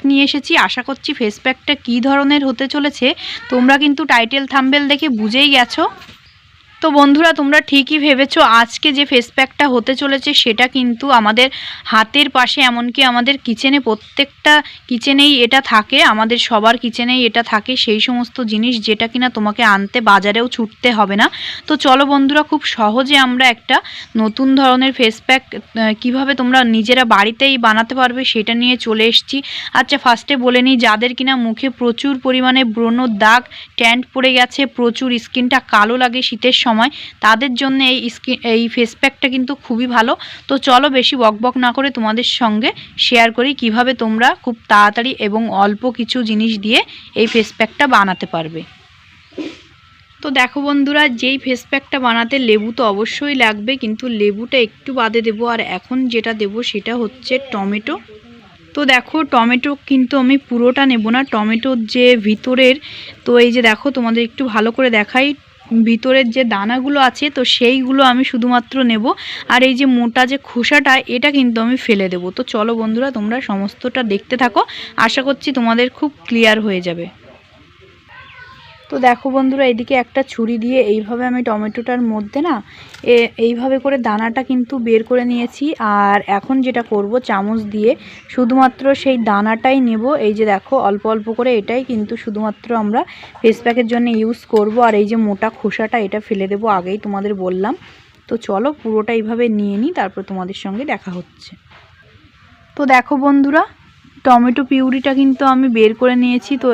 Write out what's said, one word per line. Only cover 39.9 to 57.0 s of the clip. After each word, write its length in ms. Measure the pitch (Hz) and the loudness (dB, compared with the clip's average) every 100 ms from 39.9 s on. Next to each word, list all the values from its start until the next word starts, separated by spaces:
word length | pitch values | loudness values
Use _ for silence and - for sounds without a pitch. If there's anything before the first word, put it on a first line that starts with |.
| 240 233 330 - - - | 0 0 0 -6 -18 -4
তো 80 | 277 | -2
চলো 280 | 269 254 285 | 2 4 4
বেশি 240 | 269 233 269 | 2 0 2
বকবক 380 | 226 208 247 254 | 0 2 -2 0
না 140 | 247 | -2
করে 160 | 240 269 | 0 -2
তোমাদের 380 | 262 220 220 240 | -2 -2 -2 -4
সঙ্গে 380 | - 233 214 269 453 - - | -2 0 0 -2 -4 -14 -6
শেয়ার 300 | - 240 226 | 0 2 2
করি 180 | 226 262 | 2 -2
কিভাবে 380 | 269 233 220 247 | -2 -2 0 0
তোমরা 340 | 254 226 220 254 359 | 0 -2 2 0 0
খুব 120 | - 226 _ | -6 -8 _
তাড়াতাড়ি 440 | 208 208 214 240 - | 4 4 2 -4 -4
এবং 240 | 208 214 226 | -4 -2 -2
অল্প 280 | 185 202 208 254 | 0 0 0 -4
কিছু 280 | 240 226 254 | -4 -4 -4
জিনিস 300 | 220 214 226 214 | -2 0 0 -2
দিয়ে 220 | 202 269 415 - - | 0 0 -2 -10 -10
এই 120 | - 220 | -2 0
ফেস 220 | 233 214 | 0 -2
প্যাকটা 320 | - 220 - 285 | -2 -4 -2 2
বানাতে 400 | 240 196 180 190 | 2 2 -2 -6
পারবে। 340 | 170 160 160 160 - _ _ _ _ _ - 320 - - _ _ _ _ _ | -6 -6 -10 -14 -20 _ _ _ _ _ -14 -14 -14 -20 _ _ _ _ _
তো 40 | 302 | -4
দেখো 280 | 269 254 285 | -2 -2 -2
বন্ধুরা, 420 | 285 285 277 294 302 | -2 0 0 2 0
যেই 280 | 233 254 269 | 0 -2 -2
ফেস 240 | 269 247 - | -4 -6 -4
প্যাকটা 300 | 277 269 277 | -6 -4 -4
বানাতে 360 | 254 233 233 277 | 0 0 0 -2
লেবু 300 | 240 214 214 | 2 0 0
তো 100 | 233 | -2
অবশ্যই 520 | 233 202 226 - 294 277 | -2 -2 -4 -6 -4 0
লাগবে, 360 | 226 214 208 269 | 0 0 -4 -4
কিন্তু 280 | 226 220 254 | -4 -6 -6
লেবুটা 480 | 220 208 202 247 269 | -2 -2 -2 -2 0
একটু 320 | 226 - - | -2 -4 -10
বাদে 280 | 262 226 226 | -4 -2 -2
দেবো, 220 | 226 214 233 | -2 -4 -4
আর 140 | 226 - | -4 -6
এখন 280 | 185 - 254 254 | -8 -6 -4 -2
যেটা 240 | 233 220 | -2 -4
দেবো 240 | 220 208 214 | -4 -6 -6
সেটা 300 | 240 208 202 | -6 -6 -6
হচ্ছে 380 | 240 | -6